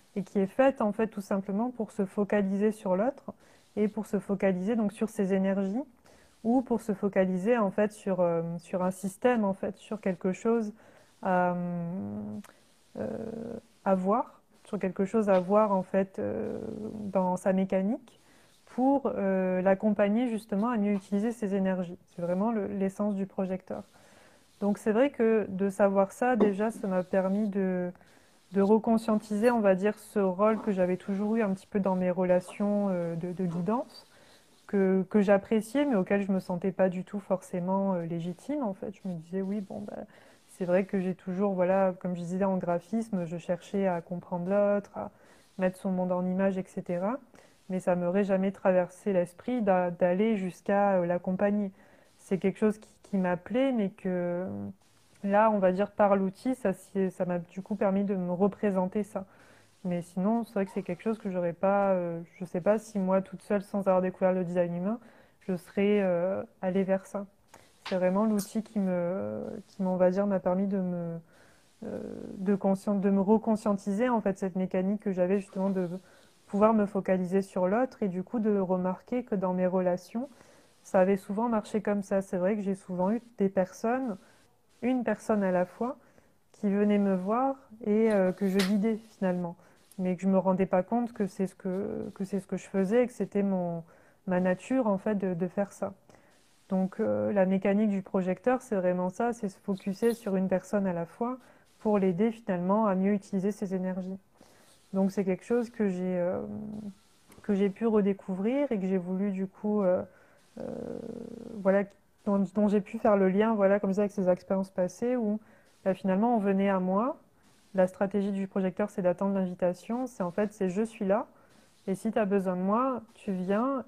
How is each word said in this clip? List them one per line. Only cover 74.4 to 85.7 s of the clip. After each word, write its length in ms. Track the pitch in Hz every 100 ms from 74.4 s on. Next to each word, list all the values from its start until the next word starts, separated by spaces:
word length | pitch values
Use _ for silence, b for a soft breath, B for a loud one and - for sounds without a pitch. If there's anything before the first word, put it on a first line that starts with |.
| 190 185
mécanique 440 | 185 190 190 208
que 120 | 202
j'avais 280 | 185 180 202
justement 300 | 190 190 190
de 180 | 190 175 185 b b b b -
pouvoir 280 | 202 214
me 100 | 220
focaliser 560 | 202 196 185 185 175 196
sur 260 | 196 190 180
l'autre 360 | 214 262 -
et 60 | 208
du 140 | 180
coup 160 | 185 247
de 200 | 214 202
remarquer 640 | 180 185 180 185 - 247
que 100 | 240
dans 200 | 196 185
mes 120 | 185 185
relations, 640 | 185 180 180 - 233 277 B B B B B
ça 180 | - 196
avait 160 | 185 196
souvent 320 | - 202 240
marché 320 | 214 214 220
comme 220 | 208 202
ça. 180 | 196 196
C'est 160 | 190 180
vrai 200 | 185 220
que 60 |
j'ai 120 | 196
souvent 360 | 190 - 180 185
eu 120 | 240 - -
des 100 | 196
personnes, 720 | 190 180 - 226 254 262 190 b b b _ _ -
une 200 | 233 254
personne 400 | 220 208 - 214
à 80 | 190
la 140 | 180
fois, 320 | 180